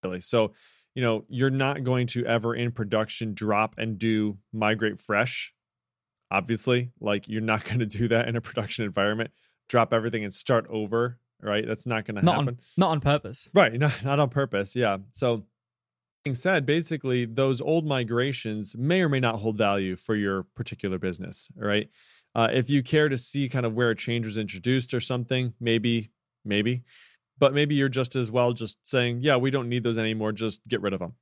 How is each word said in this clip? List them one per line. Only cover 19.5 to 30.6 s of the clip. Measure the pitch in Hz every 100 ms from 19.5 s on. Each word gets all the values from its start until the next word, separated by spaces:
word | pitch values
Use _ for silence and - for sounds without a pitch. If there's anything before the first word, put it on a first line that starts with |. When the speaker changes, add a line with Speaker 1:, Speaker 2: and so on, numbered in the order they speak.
| 104
Speaker 1:
value | 104 98 95
for | 92 - 107
your | 101 95 90
particular | - 113 - 101 92
business, | 95 87 92 92 -
right? | - 104 104 - _ - - _
Uh, | 117 113
if | 127 123
you | 143
care | 127 156 147
to | 131
see | - 143 135
kind | 131
of | 120
where | 110 120
a | 110
change | - 117 110
was | 104
introduced | 104 98 120 131 123
or | 123
something, | - 123 123 127 123 -
maybe, | 117 113 113 117 107 _ _ _
maybe. | - 101 107 123 - - - _ _ _
But | 139
maybe | 143 147 147
you're | 139
just | 131 127 131
as | 113
well | 120 123
just | 120 113 - -
saying, | 135 120 120
"Yeah, | 139 131
we | 131
don't | 135 120
need | 123
those | 117 113
anymore, | 110 110 107
just | 107 110 101